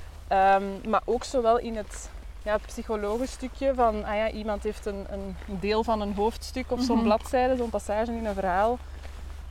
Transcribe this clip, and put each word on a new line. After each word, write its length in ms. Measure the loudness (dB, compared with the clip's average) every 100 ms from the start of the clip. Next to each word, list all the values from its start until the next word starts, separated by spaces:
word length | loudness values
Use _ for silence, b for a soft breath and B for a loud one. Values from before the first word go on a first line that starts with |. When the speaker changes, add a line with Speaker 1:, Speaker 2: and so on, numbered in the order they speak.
| B B 0
Speaker 1:
Ehm, 360 | 6 8 6 4 -4 0
maar 140 | 0 2
ook 180 | -2
zo 180 | 0 2
wel 160 | 4 4
in 180 | 2 -6
het, 340 | -8 -10 -12 -12 -12 -8
ja, 80 | -2
het 120 | -2 -2
psychologisch 680 | -8 -4 -2 0 0 -2
stukje 420 | -6 -10 -2 0 4
van, 300 | 2 2 -2
ah 100 | 0
ja, 140 | 0
iemand 340 | -2 -4 -2
heeft 220 | -4 -4 -6
een, 200 | -6 -6
een 260 | -8 -8 -8 -8 -4
deel 240 | 0 2
van 180 | 2 0
een 120 | 0
hoofdstuk 580 | 0 0 -2 -6 -6 -4
of 100 | 0
zo'n 140 | 2 4
Speaker 2:
Mhm. 100 | 4
Speaker 1:
bladzijde, 500 | 4 4 4 4 2
zo'n 140 | 0
passage 420 | -2 0 0 0
in 140 | -2 -2
een 80 |
verhaal. 440 | 0 2 4 2 2 B B B B B B B